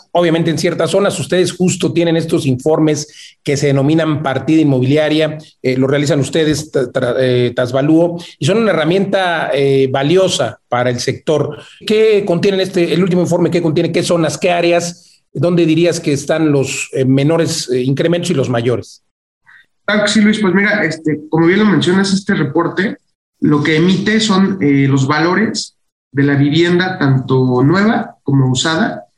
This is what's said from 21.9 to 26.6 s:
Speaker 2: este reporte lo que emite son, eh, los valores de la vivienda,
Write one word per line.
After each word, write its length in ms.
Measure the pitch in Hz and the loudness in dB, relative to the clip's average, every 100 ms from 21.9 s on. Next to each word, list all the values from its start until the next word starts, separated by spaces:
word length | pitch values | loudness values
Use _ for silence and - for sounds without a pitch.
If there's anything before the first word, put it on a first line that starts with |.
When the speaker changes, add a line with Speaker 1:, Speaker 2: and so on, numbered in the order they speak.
| 185 196 | 2 2
Speaker 2:
este 240 | 190 - 180 | 0 -2 -2
reporte 640 | 147 160 170 - 214 294 _ _ _ - | -2 -2 -2 -2 -4 -6 _ _ _ -4
lo 240 | 143 147 | 0 2
que 140 | 151 156 | 2 2
emite 420 | 175 190 214 214 | 2 2 0 0
son, 380 | 220 185 190 160 | 2 2 0 0
eh, 260 | 143 139 139 | 0 2 2
los 220 | 135 131 | 2 0
valores 680 | 151 165 180 220 - - _ _ _ _ | 0 0 0 -2 -4 -10 _ _ _ _
de 120 | 135 | -2
la 120 | 139 139 | 0 2
vivienda, 640 | 143 156 | 2 2